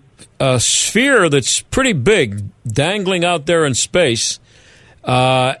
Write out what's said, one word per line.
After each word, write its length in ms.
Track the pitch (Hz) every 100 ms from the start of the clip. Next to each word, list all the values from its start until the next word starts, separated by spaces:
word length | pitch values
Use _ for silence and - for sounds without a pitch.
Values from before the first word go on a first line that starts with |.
| _ - - -
a 180 | 135 127
sphere 680 | - - - 208 277 247 170
that's 320 | 143 - -
pretty 320 | - - 262
big, 500 | 165 123 214 120 101 101 _ 120
dangling 580 | 107 156 208 185 185
out 220 | 175 170 147
there 180 | 170
in 100 | 147
space, 680 | 120 - 180 156 117 - - _ - - - - -
uh, 500 | - 127 127 127 127 139